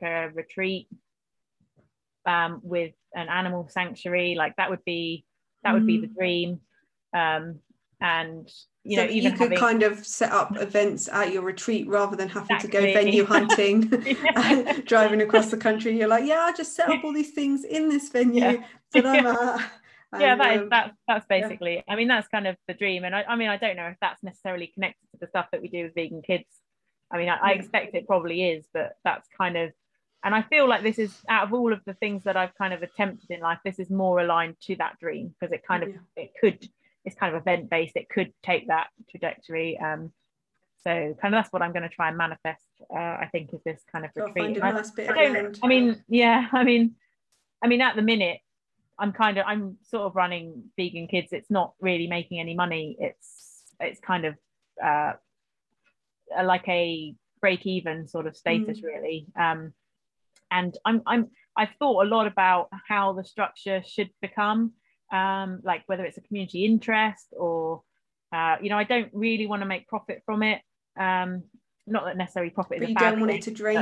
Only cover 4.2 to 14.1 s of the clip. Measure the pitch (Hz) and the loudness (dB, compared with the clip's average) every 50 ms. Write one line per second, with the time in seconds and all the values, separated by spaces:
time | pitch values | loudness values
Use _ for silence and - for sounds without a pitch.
4.2 | 180 175 175 165 156 151 - - 185 - 190 180 - 185 170 170 170 165 165 160 | 0 0 0 0 -2 -2 0 -2 -2 -2 -2 -6 -6 -6 -6 -4 -4 -6 -8 -8
5.2 | _ _ _ _ _ _ _ _ - 208 220 220 220 220 220 220 220 220 220 185 | _ _ _ _ _ _ _ _ -2 2 2 4 4 4 2 0 -2 -4 -6 -4
6.2 | 185 180 175 175 175 175 175 165 _ _ _ _ _ _ _ _ _ - - 175 | -2 -2 0 -2 -2 -4 -6 -8 _ _ _ _ _ _ _ _ _ -6 -2 0
7.2 | 165 160 156 156 160 170 165 151 _ _ _ _ _ _ _ - 190 175 165 165 | 0 0 0 -2 -4 -8 -14 -16 _ _ _ _ _ _ _ -4 -2 0 0 0
8.2 | 165 160 160 165 156 - - - - _ _ _ - 208 208 - - - 220 220 | -2 -6 -10 -14 -16 -18 -20 -20 -20 _ _ _ -8 -2 0 0 2 2 2 2
9.2 | 240 254 - - 247 240 180 180 240 233 226 226 214 208 208 214 - - - - | 2 2 4 4 2 2 4 4 4 4 4 4 4 2 2 0 -10 -10 -2 -2
10.2 | 233 - - 202 - - 202 202 202 202 202 208 208 208 - - - - - 202 | 0 2 2 2 2 0 -2 -6 -4 0 2 2 2 2 0 -2 -6 -4 -2 -2
11.2 | 208 180 185 190 180 190 190 185 - - 220 220 - 180 202 202 202 196 202 190 | 0 0 -2 -2 -4 -4 -6 -6 -4 -2 -2 -2 0 0 2 2 2 0 -2 -4
12.2 | 190 185 - 202 - - 226 - 208 208 - 202 196 196 190 208 202 202 202 208 | -6 -6 -6 -6 -2 -2 -2 -2 -2 0 2 2 4 6 6 6 6 6 6 4
13.2 | 202 202 214 202 208 220 311 240 202 202 202 220 226 220 269 247 - 269 | 4 6 4 4 6 6 4 6 6 4 6 4 4 4 2 0 0 0